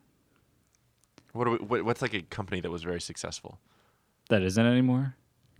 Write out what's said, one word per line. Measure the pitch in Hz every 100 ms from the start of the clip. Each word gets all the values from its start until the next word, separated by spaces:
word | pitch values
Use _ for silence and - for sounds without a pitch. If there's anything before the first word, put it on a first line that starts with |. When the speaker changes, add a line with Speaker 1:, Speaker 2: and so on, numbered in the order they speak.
| _ _ _ _ _ _ _ _ _ _ _ - -
Speaker 1:
what, | 110 120
are |
we, | 117
what, | 104 117 101
what's, | 120
like, | 127
a | 104
company | 82 - 95 95
that | 85
was | 85
very | 82 87
successful? | - 85 85 85 - - _ _ _ _ _ _ -
Speaker 2:
That | 107
isn't | 92 98 117
anymore? | 123 127 127 135 - _ _ _ -